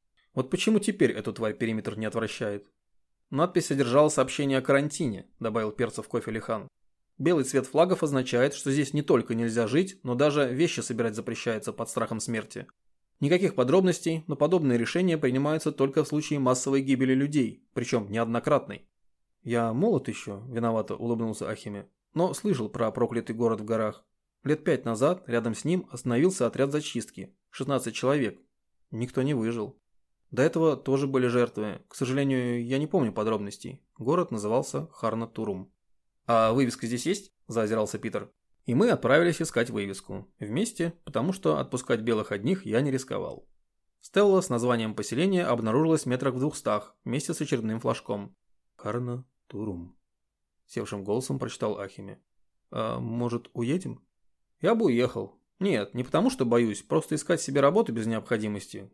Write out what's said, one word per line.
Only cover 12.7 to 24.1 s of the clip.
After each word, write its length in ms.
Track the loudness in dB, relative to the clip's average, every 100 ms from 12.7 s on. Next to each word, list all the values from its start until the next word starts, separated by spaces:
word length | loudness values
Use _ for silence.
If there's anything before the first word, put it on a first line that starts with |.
| _ _ _ _ -2
Никаких 360 | 2 4 4 2
подробностей, 680 | 4 6 4 2 -2 -2 -4
но 80 | 0
подобные 420 | 2 4 4 2
решения 400 | 2 2 2 2
принимаются 540 | 2 2 0 0 -2
только 320 | 0 2 2
в 40 | 0
случае 320 | -2 -2 0
массовой 420 | 2 2 2 2
гибели 320 | 2 2 4
людей, 540 | 2 2 2 0 -4 _
причем 360 | -6 -2 -2 0
неоднократной". 760 | -2 0 0 2 0 0 -12 -18 _ _ _ _ _
"Я 300 | -2 0 0
молод 340 | 2 2 2 -2
еще", 360 | -8 -10 -12 -8
виновато 480 | -2 0 0 -2 -4
улыбнулся 540 | -2 -2 -2 -4 -6
Ахиме, 400 | -8 -10 -12 -14 _ _
"но 200 | 0 0
слышал 360 | 0 0 0 -2
про 220 | 0 0
проклятый 440 | 2 0 0 -4 0
город 260 | 0 0
в 40 | -2
горах. 400 | -2 -2 -6 _